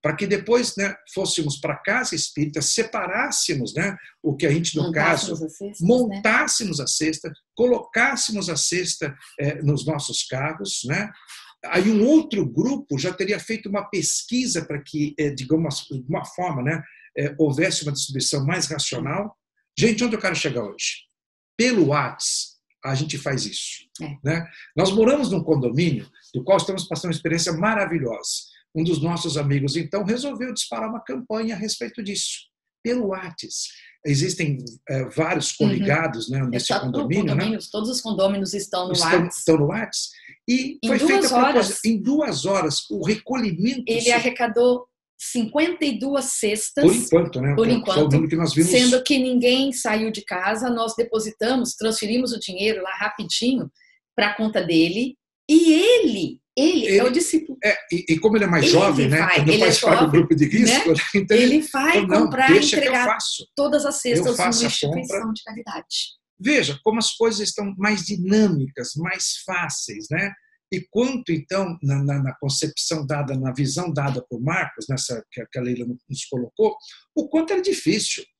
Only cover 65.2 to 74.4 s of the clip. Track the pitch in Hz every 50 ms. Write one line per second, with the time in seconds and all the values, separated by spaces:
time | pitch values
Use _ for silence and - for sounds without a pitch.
65.2 | 226 220 214 220 - 220 214 226 226 214 - 320 - _ - - - - - _
66.2 | _ _ _ _ 185 254 302 254 165 139 139 - _ 220 214 226 220 - - -
67.2 | 226 226 220 202 208 - - - 208 196 196 190 196 214 214 190 165 185 208 170
68.2 | 175 190 202 220 214 196 165 139 131 135 - 135 123 123 - 147 170 185 190 -
69.2 | - - - - - - 185 175 170 143 - - - 117 104 104 107 - 151 175
70.2 | 196 202 202 _ _ _ _ _ _ _ 185 175 - _ _ 208 247 269 269 247
71.2 | - - 170 156 139 _ 185 196 190 180 170 170 - 139 139 139 139 143 139 139
72.2 | 135 135 - _ 143 135 135 - - 156 - - - - 165 156 143 135 156 143
73.2 | 143 131 135 131 131 131 123 - 143 123 - 175 180 175 143 147 139 139 120 123
74.2 | - _ 123 110